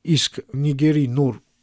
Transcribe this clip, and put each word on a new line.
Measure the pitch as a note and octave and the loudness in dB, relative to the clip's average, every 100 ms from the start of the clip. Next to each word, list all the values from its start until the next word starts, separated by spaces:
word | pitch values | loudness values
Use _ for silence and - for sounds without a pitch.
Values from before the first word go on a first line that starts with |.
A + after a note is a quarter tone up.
Իսկ | - D3+ - - - | -2 0 0 -6 -10
Նիգերի | C3+ D3 C#3 D3+ D3+ C3 | -4 -2 0 2 2 0
նոր | B2+ C#3 G#2 _ _ | 0 -2 -2 _ _